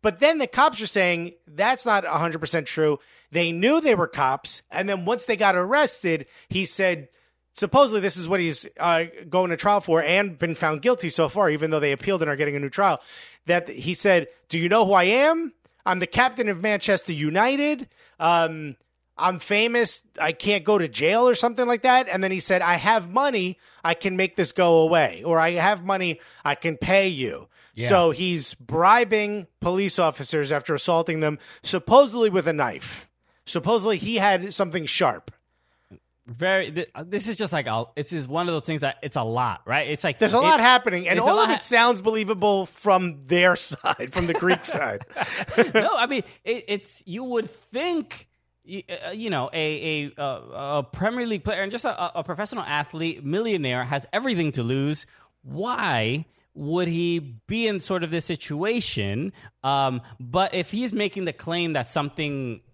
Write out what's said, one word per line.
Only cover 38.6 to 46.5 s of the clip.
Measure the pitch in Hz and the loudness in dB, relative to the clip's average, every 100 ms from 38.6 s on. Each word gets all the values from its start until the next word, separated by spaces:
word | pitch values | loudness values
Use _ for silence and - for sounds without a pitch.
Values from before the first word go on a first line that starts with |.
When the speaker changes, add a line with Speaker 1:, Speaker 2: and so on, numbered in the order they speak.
Speaker 2:
things | - 156 | -4 -4
that | 135 - | -4 -4
it's | 147 143 | -6 -4
a | |
lot, | 113 117 123 95 - | -2 -2 -2 -4 -2
right? | 131 139 | -2 -2
It's | 147 | -2
like | 175 131 | -4 0
Speaker 1:
There's | 214 | 2
a | 226 | 4
Speaker 2:
it, | |
Speaker 1:
lot | 302 311 | 6 6
happening, | 233 247 247 180 175 | 6 6 4 -2 0
and | 185 | 2
Speaker 2:
it's | 254 | 4
a | |
Speaker 1:
all | 403 | 4
Speaker 2:
lot | |
Speaker 1:
of | - | 2
it | |
Speaker 2:
ha- | - | 0
Speaker 1:
sounds | - 240 233 220 | 2 4 4 2
believable | 202 220 208 208 208 196 | 0 -2 -2 0 2 2
from | 190 - 202 185 180 143 135 | 0 -4 2 2 2 -8 -2
their | 175 180 175 | 4 4 4
<laughs> | |
side, | - 147 - - - | -2 -4 -4 -4 -4
from | 185 175 | -4 -2
the | |
Greek | 170 175 175 | 0 0 0
side. | - 277 135 104 - | 0 -4 -4 -6 -10
<laughs> | - 214 - - - 349 | -8 -6 -6 -4 0 2
Speaker 2:
No, | - 220 311 | 2 0 0
I | 240 | 0
mean, | 269 - - | -2 -6 -12
it, | - | -8